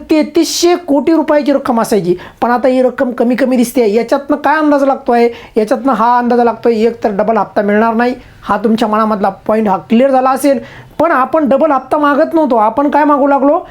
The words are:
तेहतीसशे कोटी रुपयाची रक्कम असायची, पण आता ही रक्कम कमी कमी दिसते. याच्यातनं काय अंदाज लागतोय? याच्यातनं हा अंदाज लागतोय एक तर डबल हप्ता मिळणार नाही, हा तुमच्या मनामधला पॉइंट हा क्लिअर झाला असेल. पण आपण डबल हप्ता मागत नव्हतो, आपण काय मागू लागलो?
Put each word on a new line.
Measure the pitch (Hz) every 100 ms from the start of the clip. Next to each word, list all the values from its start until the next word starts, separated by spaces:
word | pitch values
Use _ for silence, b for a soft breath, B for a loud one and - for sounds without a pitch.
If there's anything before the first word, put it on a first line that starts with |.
| -
तेहतीसशे | 311 302 339 320 - 349 349
कोटी | 320 285 302
रुपयाची | 320 302 302 285
रक्कम | 277 277 233
असायची, | 208 208 175 180 B -
पण | 233
आता | 240 254
ही | 254
रक्कम | 254 240 254
कमी | 233 240 254
कमी | 262 254
दिसते. | 240 269 220
याच्यातनं | 220 233 277 277 294
काय | 285 311
अंदाज | 302 285
लागतोय? | 277 262 - 240 233 233 B 226
याच्यातनं | 214 233 262
हा | 214 233 247
अंदाज | 240 247
लागतोय | 233 220 247 226 226
एक | 233
तर | 220
डबल | 196 208 220
हप्ता | 190 -
मिळणार | 202 208 226
नाही, | 226 247 - B B
हा | - 202
तुमच्या | 214 226 220
मनामधला | 214 220 214 202 190 -
पॉइंट | 220 214
हा | 185 -
क्लिअर | 233 269
झाला | 262 262
असेल. | 262 285 254 B B B -
पण | 320
आपण | 277 233 320 262
डबल | 269 311
हप्ता | 269 262 302
मागत | 294 285 320
नव्हतो, | 320 294 240
आपण | 214 226 285
काय | 285
मागू | 294 285 277
लागलो? | 277 277 320 B